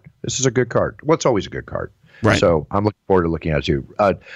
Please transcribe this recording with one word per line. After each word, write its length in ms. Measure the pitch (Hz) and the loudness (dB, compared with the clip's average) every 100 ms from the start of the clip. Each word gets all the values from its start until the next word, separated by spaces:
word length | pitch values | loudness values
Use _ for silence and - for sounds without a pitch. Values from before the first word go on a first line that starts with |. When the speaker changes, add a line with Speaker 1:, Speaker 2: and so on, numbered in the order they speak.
| - _ | -14 _
Speaker 1:
This 180 | - - | -8 -2
is 60 | 131 | 0
a 60 | |
good 180 | 123 120 | 0 0
card. 300 | 117 82 - | 0 -2 -4
What's 220 | 139 160 151 | -2 0 0
always 220 | 107 80 | 0 -4
a 20 | |
good 160 | 67 - | -10 -10
card. 260 | 50 50 _ _ - | -10 -10 _ _ -2
Speaker 2:
Right. 160 | 113 104 | 2 4
Speaker 1:
So 280 | 98 82 71 | 4 2 0
I'm 140 | 101 | -2
looking 160 | 104 - - | -2 -4 0
forward 160 | 92 | 2
to 60 | 85 | 2
looking 220 | 82 85 | -2 -2
at 80 | 73 | -2
it 60 | 71 | 0
too. 220 | 71 65 - | -4 -4 0
Uh, 160 | 104 87 - | 0 0 -8